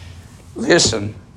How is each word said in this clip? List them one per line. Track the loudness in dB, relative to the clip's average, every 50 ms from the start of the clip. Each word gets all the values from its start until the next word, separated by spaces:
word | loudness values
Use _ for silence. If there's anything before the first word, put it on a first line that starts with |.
| -18 -18 -18 -18 -20 -20 -20 -20 -20 -16 -10
Listen, | -4 2 4 4 4 4 2 0 -2 -4 -6 -8 -12 -16 -20 -20